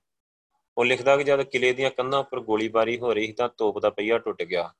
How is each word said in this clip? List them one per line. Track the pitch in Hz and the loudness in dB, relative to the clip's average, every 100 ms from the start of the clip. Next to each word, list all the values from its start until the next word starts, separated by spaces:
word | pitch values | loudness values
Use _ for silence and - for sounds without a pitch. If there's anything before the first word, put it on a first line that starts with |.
| _ _ _ _ _ _ _ - | _ _ _ _ _ _ _ -2
ਉਹ | |
ਲਿਖਦਾ | 123 123 131 139 | 0 2 4 4
ਕਿ | |
ਜਦ | 143 139 | 4 0
ਕਿਲ੍ਹੇ | 139 127 127 | 0 0 0
ਦੀਆਂ | 127 135 | 2 -2
ਕੰਧਾਂ | 127 127 139 | -2 -2 -2
ਉੱਪਰ | 135 123 | -2 -6
ਗੋਲੀਬਾਰੀ | 110 107 110 110 113 117 | -2 -2 0 0 0 0
ਹੋ | 120 | -2
ਰਹੀ | 107 110 | 0 -2
ਸੀ | |
ਤਾਂ | 107 120 | -2 -4
ਤੋਪ | - 107 101 | -2 -2 0
ਦਾ | 104 | 0
ਪਹੀਆ | 101 107 113 | 0 0 0
ਟੁੱਟ | 113 95 | -2 -6
ਗਿਆ। | 87 90 85 _ | -4 -4 -4 _